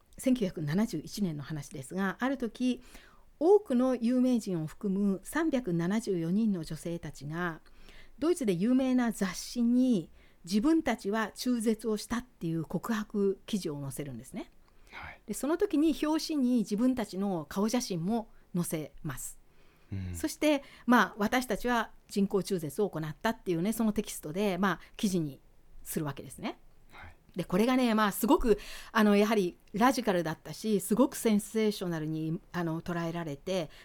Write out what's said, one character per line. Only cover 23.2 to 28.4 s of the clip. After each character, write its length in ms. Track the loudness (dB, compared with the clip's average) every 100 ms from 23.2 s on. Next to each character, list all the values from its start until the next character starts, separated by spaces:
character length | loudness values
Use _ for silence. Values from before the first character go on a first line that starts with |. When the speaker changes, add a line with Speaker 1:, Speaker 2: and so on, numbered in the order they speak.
Speaker 1:
た 100 | -4
っ 80 | -2
て 120 | -2
い 40 | 0
う 60 |
ね、 120 | 0
そ 100 | 0
の 80 | 0
テ 120 | 0
キ 100 | -6
ス 80 | -10
ト 100 | -6
で、 260 | -2 0 2
ま 140 | 0
あ、 80 | 0 -8 -4
記 120 | 0
事 100 | 0
に 220 | -2 -8 -20 -20 -20 -16
す 160 | -8 -4
る 60 | -4
わ 80 |
け 100 | -8
で 60 | -14
す 100 | -10
ね。 180 | -10 -10 -20 -20 -20
Speaker 2:
は 140 | -20 -18
い。 80 | -20 -10 -8
Speaker 1:
で、 80 |
こ 140 | 0 2
れ 80 | 4
が 100 | 4
ね、 180 | 4
ま 140 | 4 2
あ、 40 |
す 140 | 2 4
ご 140 |
く、 200 | 4